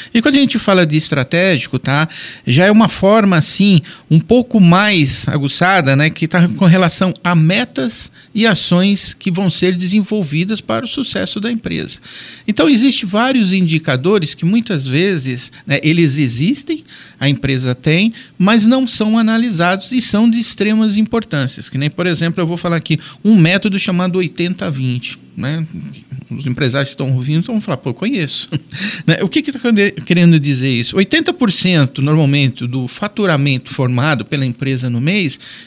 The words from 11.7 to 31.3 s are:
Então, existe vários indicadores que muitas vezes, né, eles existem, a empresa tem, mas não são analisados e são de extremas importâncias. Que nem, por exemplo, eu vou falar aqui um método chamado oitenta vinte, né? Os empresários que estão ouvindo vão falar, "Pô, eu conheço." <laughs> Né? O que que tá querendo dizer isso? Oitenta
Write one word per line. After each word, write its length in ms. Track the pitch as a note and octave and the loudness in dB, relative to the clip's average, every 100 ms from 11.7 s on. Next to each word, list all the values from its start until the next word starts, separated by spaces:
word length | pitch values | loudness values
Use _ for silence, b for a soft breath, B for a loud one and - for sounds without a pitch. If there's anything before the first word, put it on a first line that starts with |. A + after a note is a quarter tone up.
| E3 - - B B B B B | -6 -8 -12 B B B B B
Então, 220 | G#3 D#4+ | 2 4
existe 380 | B3+ C4+ - G3 | 4 4 0 -2
vários 460 | G3+ B3 C4 G3 | -2 0 2 2
indicadores 800 | F#3+ F3 D#3+ D#3 B2+ D3+ G#3 D3+ - | 2 2 0 0 -2 0 0 0 -4
que 100 | E3 | 0
muitas 400 | A3+ A3+ E3+ C3+ | 0 0 -4 -2
vezes, 640 | C3+ F#3+ F3+ C3 B2 - B B | 0 0 -2 -4 -6 -8 B B
né, 140 | C#3+ | -2
eles 360 | D#3 E3+ E3 C3+ | 2 2 2 2
existem, 640 | C3+ A#2 E3 C#4+ - D#4 - B B B | 0 0 0 -2 -4 -8 -10 B B B
a 80 | C3+ | -2
empresa 460 | C#3 C3+ C3 C3 | 0 -2 -2 -2
tem, 400 | B2 - D#3+ A3 A3+ B B | -4 0 2 0 -2 B B
mas 280 | F#3 A3+ G#3+ | 2 4 4
não 220 | C4 B3+ | 2 0
são 300 | - G#3+ A3+ | -2 0 2
analisados 720 | A3 A3+ A#3+ F3 E3+ G3 - | 2 0 0 0 0 0 -2
e 80 | B3 | -4
são 300 | - G#3 A#3 | 0 2 2
de 100 | A3+ | 2
extremas 560 | A3+ - G#3 A3 A3 G3+ | -2 -2 0 0 0 0
importâncias. 720 | G#3+ A3+ A3 D3+ C3 - - | 0 -2 -4 -4 -4 -6 -8
Que 80 | C3+ | -4
nem, 120 | D3 | -4
por 160 | - F3 | -2 -2
exemplo, 360 | D#3+ E3 E3 | -2 -2 -2
eu 60 | E3 | -4
vou 100 | E3+ | -4
falar 180 | F3 E3 | -4 -4
aqui 240 | - D#3 B B | -2 -4 B B
um 120 | G3+ A3 | 2 6
método 440 | D#3+ F#3+ G#3 G3 | 6 4 0 -2
chamado 380 | G3 F3 F3+ F3+ | -2 -2 -2 -2
oitenta 520 | E3+ - F3 F#3 F#3+ | -4 -4 -4 -4 -6
vinte, 480 | C3+ C3 B2 - - - - | -4 -4 -4 -8 -14 -16 -10
né? 300 | B2+ D#3+ D#3 F2 - - - C3 - | -6 -6 -8 -10 -14 -16 -16 -16 -12
Os 160 | A#2 C3+ | -8 -6
empresários 440 | A#2+ C#3 C3+ C#3 | -2 -2 -2 -4
que 40 | |
estão 220 | - C3 C3 | -4 -4 -4
ouvindo 300 | B2+ D#3 F#3+ | -2 -2 -2
vão 120 | A3 | -4
falar, 180 | G#3 C#3 | -4 -6
"Pô, 120 | - | -6
eu 40 | A#2 | -6
conheço." 520 | G#3 C4+ C#3+ - - | -4 -4 -4 -6 -6
<laughs> 80 | D#3 - B G3 B B | -8 -8 B -6 B B
Né? 100 | - | 0
O 60 | F#3+ | 0
que 120 | D#4 | -2
que 100 | D4+ | -4
tá 80 | B3+ A#3+ A3 G3+ - - | -4 0 2 0 -2 -2
querendo 340 | F3 F3 D#3+ | 4 6 4
dizer 300 | C#3+ C3 C3+ | 2 -2 0
isso? 260 | A#2+ A#2+ - | -2 -2 -2
Oitenta 360 | G3 D#4 E4 | 0 0 0